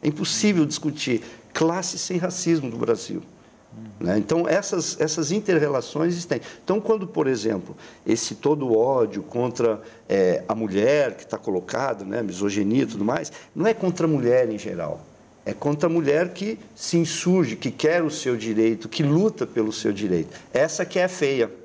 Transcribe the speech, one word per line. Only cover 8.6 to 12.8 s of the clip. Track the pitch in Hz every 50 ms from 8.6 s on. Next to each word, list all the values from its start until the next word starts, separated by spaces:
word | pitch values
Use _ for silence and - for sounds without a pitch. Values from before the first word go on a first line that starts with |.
| 135 127
o | 113 107
ódio | 113 131 139 127 117 107 98 101 -
contra, | - - 120 123 123 117 - 117 117 110 104 - - - - _ -
é, | 104 98 95 92 87 - - -
a | 104
mulher | 110 113 107 92 98 104 123 143 151 143 123 101
que | - -
tá | - -
colocado, | 104 - - 98 92 90 - - 120 131 135 120 101 98
né, | 95 101 120 117
misoginia | 101 87 90 101 101 98 101 101 98 113 131